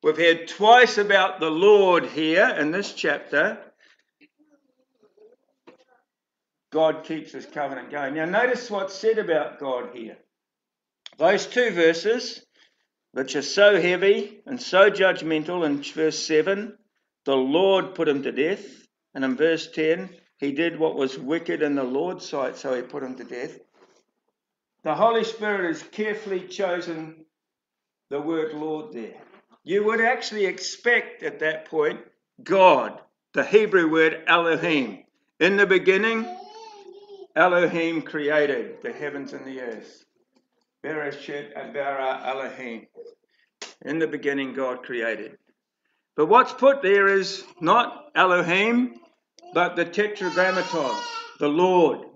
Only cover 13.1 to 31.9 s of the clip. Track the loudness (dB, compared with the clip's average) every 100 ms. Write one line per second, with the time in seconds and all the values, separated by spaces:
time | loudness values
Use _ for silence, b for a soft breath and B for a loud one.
13.1 | -8 -4 -4 -4 6 6 6 2 2 2
14.1 | 2 0 -12 -12 -12 0 6 6 6 0
15.1 | 2 -2 -4 -4 -2 -2 -2 -6 -2 -2
16.1 | -2 0 0 2 -2 -6 -14 _ _ _
17.1 | _ -2 0 2 2 4 2 0 -4 -2
18.1 | -2 -4 -4 -4 -4 -10 -20 _ _ _
19.1 | -6 -6 0 0 0 -4 -4 -2 -2 -4
20.1 | -18 _ _ -6 -2 -2 0 -2 -2 -4
21.1 | -4 -6 -6 -4 -4 -2 -2 -4 -4 -6
22.1 | -8 -10 -6 -6 -8 -6 -6 -6 -10 -10
23.1 | -12 -14 -12 -12 -14 _ _ _ _ _
24.1 | _ _ _ _ _ _ _ -6 2 2
25.1 | 2 -2 -6 -4 -2 -2 -6 -10 -8 -6
26.1 | -6 -6 -8 -8 -6 -4 -4 -6 -10 -12
27.1 | -18 _ _ _ _ _ _ _ _ _
28.1 | -8 -4 -4 -4 -6 -8 -8 -10 -14 -14
29.1 | -16 -20 -20 _ _ -4 -2 0 0 0
30.1 | 0 -6 -4 -4 -4 -10 -6 0 0 -2
31.1 | -10 -10 -4 -4 -4 -6 -2 -2